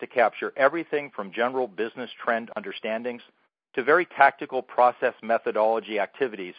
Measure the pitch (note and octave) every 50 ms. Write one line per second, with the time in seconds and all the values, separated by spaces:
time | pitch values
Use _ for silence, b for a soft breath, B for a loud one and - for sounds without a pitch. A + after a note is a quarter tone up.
0 | A#2+ - - B2 A2+ G#2 - - - G2+ - - C3+ C#3 D#3 E3+ D#3 - D#3 D3
1 | C#3+ C3 - - G2+ G2 F2+ G#2+ A#2 B2+ C3 C3 B2+ A2 F#2 F2 A2 A2+ - C3+
2 | A#2+ A2 - - - B2+ A#2 A2+ A#2 A2 - A2 G2+ G2+ F#2 - - A2 A2 A#2
3 | A#2 B2 A#2+ A#2+ - _ _ _ _ _ _ _ _ _ - C#3 A#2 C3 D#3 F3+
4 | E3+ - - - C#3 C3+ - - D3+ C#3 C3+ B2+ A#2 - - - B2 B2 A#2+ -
5 | C3+ A#2+ - - - A2 G2 G2 - A#2+ G2+ G#2+ G#2+ A2 A2+ A2+ G2+ G#2 G#2+ G2+
6 | F#2+ - - - C3+ A#2+ G#2+ G2 F#2 F2+ F2+